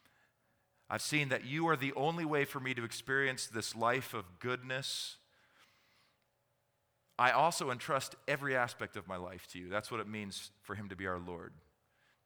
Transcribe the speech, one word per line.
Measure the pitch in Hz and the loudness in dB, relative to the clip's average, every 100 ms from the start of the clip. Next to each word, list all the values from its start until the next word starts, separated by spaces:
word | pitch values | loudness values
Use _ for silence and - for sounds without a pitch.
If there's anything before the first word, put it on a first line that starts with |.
| _ _ _ _ _ _ _ _ - | _ _ _ _ _ _ _ _ -4
I've | 107 | -2
seen | - 151 139 | 2 2 4
that | 127 123 | 2 0
you | 151 165 | 0 4
are | 147 | 4
the | 135 | 2
only | 131 151 170 156 | 2 2 2 2
way | 147 | 2
for | 139 139 | 2 0
me | 131 | -2
to | 120 | -2
experience | 117 - - 135 139 127 - | -4 -6 0 2 2 0 -4
this | 110 - 113 | -4 -4 2
life | 117 131 - | 4 4 0
of | 113 87 90 | -8 -8 -8
goodness, | 123 127 123 131 139 - - - _ _ _ _ - _ _ _ _ _ _ _ _ _ _ _ _ _ _ - | -4 -4 -2 -4 -2 -4 -6 -10 _ _ _ _ -20 _ _ _ _ _ _ _ _ _ _ _ _ _ _ 4
I | 127 | 6
also | 120 160 165 151 | 8 6 4 0
entrust | 120 - 139 - - - | -2 2 0 0 -8 -2
every | 143 139 131 | 0 2 2
aspect | 120 - 104 107 | 2 0 -6 -6
of | 90 | -6
my | 92 | -6
life | 90 95 - | -6 -10 -12
to | 90 | -12
you. | 90 | -2
That's | 104 - | -2 -2
what | 113 | -4
it | 104 | -4
means | 107 101 - - _ | -6 -6 -8 -12 _
for | - 101 | -10 -8
him | 101 | -8
to | 92 | -4
be | 95 | -4
our | 90 | -4
Lord. | 87 85 87 - _ _ _ _ _ _ | -6 -10 -12 -18 _ _ _ _ _ _